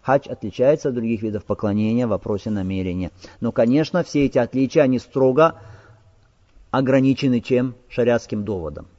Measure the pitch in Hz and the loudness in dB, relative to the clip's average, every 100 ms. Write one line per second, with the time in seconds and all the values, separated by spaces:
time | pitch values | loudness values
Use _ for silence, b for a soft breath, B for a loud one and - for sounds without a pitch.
0 | - 139 - 127 107 - 127 151 147 123 | 2 0 0 -10 -10 0 2 2 0 -4
1 | 113 113 110 104 - 101 104 101 107 117 | -4 -4 -4 -8 -6 -4 -2 0 0 0
2 | 120 95 107 104 - 104 92 95 92 90 | 0 -2 -2 -6 -4 -4 -4 -4 -4 -4
3 | 90 B B B 117 120 117 139 156 180 | -6 B B B -4 0 2 2 2 -2
4 | 165 147 135 135 117 127 131 - 135 127 | -2 0 0 0 0 -2 0 2 2 2
5 | - 139 131 131 160 B B B B B | -2 2 2 4 2 B B B B B
6 | B _ _ _ _ - - 131 123 135 | B _ _ _ _ -20 -6 -2 2 2
7 | 135 131 139 120 - 123 127 117 _ - | 2 2 0 0 0 0 0 -6 _ -2
8 | 117 117 - 110 101 95 78 76 - | 2 0 -2 -6 -4 -6 -6 -10 -18